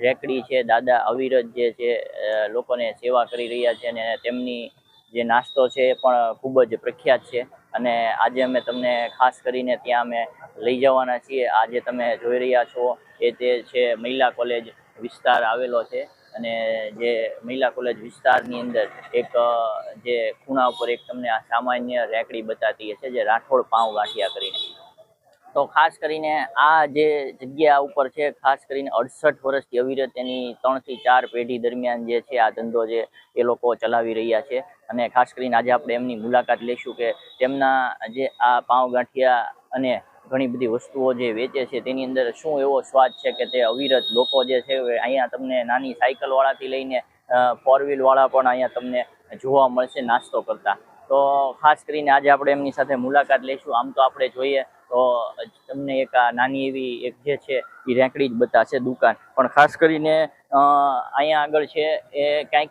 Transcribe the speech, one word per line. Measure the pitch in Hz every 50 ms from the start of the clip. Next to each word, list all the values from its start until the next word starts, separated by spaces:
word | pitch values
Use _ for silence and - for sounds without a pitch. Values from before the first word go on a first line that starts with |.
રેકડી | 117 123 131 - - 139 131 131 117
છે, | - 135 131 120
દાદા | 113 113 117 127 127 123 117
અવિરત | 101 107 120 127 131 127 131 127 117
જે | 117 110 120 120 117 110
છે, | - 120 120 120
અ, | 110 - - - - - 107 107 107 107 104
લોકોને | 107 123 123 - 123 120 120 113 107
સેવા | - 120 123 127 123 117
કરી | 107 123 120 120 113
રહ્યા | 120 123 120 120 113
છે | 110 120 120
અને | 117 117 110 113 113 107 -
તેમની | 120 123 123 123 123 123 120 117 113 - _ _ _ _ _ _ _ 113
જે | 120 117
નાસ્તો | 117 117 120 127 - - 139 127 123
છે | - 135 127
એ | 127 127
પણ | - - 127 127 123 117 113 110
ખૂબ | - - 135 131 131 123
જ | 113 113
પ્રખ્યાત | - - 127 117 - - 143 127 120
છે. | - - - 120 127 - - - _ _ -
અને | - 123 123 117 117 117 113 104
આજે | - 113 120 123 127 131
અમે | 127 127 123
તમને | - - 120 127 123 123 123 120 120 113 - -
ખાસ | 127 127 123 - -
કરીને | 127 123 127 127 127 123
ત્યાં | 113 - 123 120 120
અમે | 120 120 120 117 117 110 - - - - _
લઈ | - 110 120 127 123
જવાના | 131 135 131 131 127 127 123 120
છીએ. | - - 135 131 123
આ | 113 82 110 113
જે | 113 117 123
તમે | - 123 123 123 120 120 113
જોઈ | 104 120 117 123 123
રહ્યા | 127 127 123 123 120
છો | - - 123 123 123 117 - _ _ _ -
એ | 117 120
તે | 113 - 123 123 123 120 113
છે | - - 123 123 120 117
મહિલા | 110 113 123 127 131 131 123
કોલેજ | 117 - 120 120 120 117 113 113 - _ _ _ _ -
વિસ્તાર | 110 117 - - - 135 123 120 120
આવેલો | 110 117 123 127 123 120 117 113
છે. | - 123 123 143 147 _ _ _ _ -
અને | 110 117 117 113 113 113 113 113 110 110 107
જે | 107 110 117 120 120 113 113 107 - - 113
મહિલા | 117 127 135 131 120
કોલેજ | - 127 123 123 117 107
વિસ્તારની | 107 117 - - - 135 127 - - 123 123 120
અંદર | 120 123 117 113 104 98 - - - - -
એક, | 120 117 - -
અ, | 120 120 120 120 120 117 110 107 - - - - - 113
જે | 123 123 117 113 110 104
ખૂણા | - _ 139 135 135 127
ઉપર | 123 120 - 120 117
એક | 120 117 - -
તમને | 123 123 123 120
આ | 113 113
સામાન્ય | - _ 117 120 123 123 123 123 123 123 123 123 117
રેકડી | 107 110 113 113 - 127 117 110
બતાતી | 110 113 - 113 107 104 - 110 107 104
હશે, | - - 131
જે | 123 120 107
રાઠોડ | 104 110 117 - - 135 127 113
પાઉં | - 117 113 113 113 107
ગાંઠિયા | 104 104 104 - 107 98 95
કરીને. | - 101 98 95 95 - - - - - - - _ - - _ _ _ _ _ _ _ _ - -
તો | 147 139
ખાસ | - - 151 156 160 156 _
કરીને | 170 151 156 156 156 151 151 147 131 - -
આ | 127 139 151 160 160 151
જે | 147 135 147 151 151 151 147 135 131 -
જગ્યા | - 131 127 135 143 160 147 143 143
ઉપર | 143 143 - 147 135 131
છે, | - 156 147 147
ખાસ | 120 - - 135 135 139 _ -
કરીને | 135 139 139 135
અડસઠ | - 110 123 131 - - - 151 139 - -
વર્ષથી | 131 139 139 127 _ - 120
અવિરત | 123 131 135 131 135 127 -
એની | 127 123 127 127 127 127 120 120
ત્રણ | - - 127 131 131
થી | - - 127
ચાર | 110 - 123 123 127 123
પેઢી | 123 - 120 120 120 127 117
દરમિયાન | 117 120 120 123 123 123 120 120 117
જે | 113 120 117
છે | 110 - 135 120
આ | 113 110
ધંધો | 104 117 113 117 113 120 113
જે | 110 117 113 110 - _ - _ _ _
એ | 120 120
લોકો | 120 120 - - 120 117
ચલાવી | 110 - 113 120 117 117 113 110
રહ્યા | 110 113 117 110 107
છે. | 107 - 123 127
અને | 131 - - _ _ - 113 123 120 110
ખાસ | - 127 123 - -
કરીને | - 127 127 120
આજે | 117 120 123
આપણે | 123 120 - 123 120
એમની | 120 123 127 120
મુલાકાત | 107 107 117 123 123 120 - 120 107 113
લઈશું | 120 123 120 - 127 110
કે | 113 120 117 107
તેમના | - - - - - 127 127 139 139 139 131 131 131 127 123 - - - 110
જે | 113 131 135 127 - -
આ | 120 123 123 120
પાઉં | - - 123 127 127 127 123
ગાંઠિયા | 123 123 - _ 135 131 127 123 120 113 - - - _ _ -
અને | 131 131 127 120 98 - _ _ _ _ -
ઘણી | 127 131 139
બધી | 127 120 123 131
વસ્તુઓ | 113 110 120 - - - 139 131 131 127
જે | 120 127 120 107
વેચે | 110 123 127 - 139 127
છે | 117 - 120
તેની | 113 127 131 131 131
અંદર | 127 131 131 127 120
શું | 113 - - 160 151 139
એવો | 135 139 139 131
સ્વાદ | 117 - - 135 131 127
છે | 120 - - 131 123
કે | - 123
તે | 120 123 127
અવિરત | 120 113 117 127 143 135 131 123 - - 110
લોકો | 117 131 - - 135 127
જે | 127 131 123
છે, | 120 - 135 131 127 120 120 113
અહીંયા | 113 120 135 135 127
તમને | 123 - 123 131 131 127 127 120
નાની | 117 123 135 135 131 120
સાયકલ | - 123 127 135 - 143 139 135
વાળાથી | 131 135 135 131 131 135 131
લઈને, | 131 135 135 131 120 110 - _ _ _ _ -
અ, | 127 123 123 123 117
ફોર | - _ 135 131 139 139
વ્હીલ | 143 143 135 131
વાળા | 131 135 135 135
પણ | 131 135 131 131 127
અહીંયા | 123 127 127 120
તમને | - 123 123 127 123 123 117 - _ _ _ _ 113 98 -
જોવા | 131 135 139 135 127
મળશે | 123 127 127 127 - 147
નાસ્તો | 127 120 117 123 - - - 120
કરતા. | 101 - 107 107 - 104 98 - - _ _ - - -
તો | 135 139 139 139 139 139 139 135 123
ખાસ | - - 151 151 - _
કરીને | - 147 151 147 147
આજે | 139 143 139 143
આપણે | 143 135 143 143 143
એમની | 143 143 139
સાથે | 131 - 135 135 139
મુલાકાત | 123 123 131 139 143 139 135 139 127 123
લઈશું. | 131 135 131 - 147 123 117
આમ | 123 135
તો | 127 139 131
આપણે | 127 - 143 135 127
જોઈએ | 113 127 131 139 139 135 127
તો | - _ _ _ _ 123 123 127 127 123 117 113 - - - 117 110 _ _ _ -
તમને | 131 139 143 139 135 131
એક | 135 123 -
આ | 127 123 120
નાની | 117 120 123 131 135 135 135
એવી | 135 131 135 131 127 120 117 120
એક | 127 120 _ _
જે | 147 143
છે | 131 - - 139 123 - - - - - 131
ઈ | 123
રેંકડી | 123 131 131 - 147 139 131
જ | 117
બતાશે | 117 123 120 - 117 110 - 147 131
દુકાન, | 123 131 127 - - 117 107 - - _ _
પણ | - 127
ખાસ | 123 - 143 147 151 -
કરીને, | - 170 160 160 156 151 156 156 156 156 147 - _ _ _ 139
અ, | 139 143 143 147 143 143 139 135 127 - - -
અહીંયા | 135 147 156 156 151 147
આગળ | 151 151 156 147
છે | 135 - 160 151 156 156 - - - -
એ | 143 143 147 147 151 139
કાંઈક | - - 147 151 156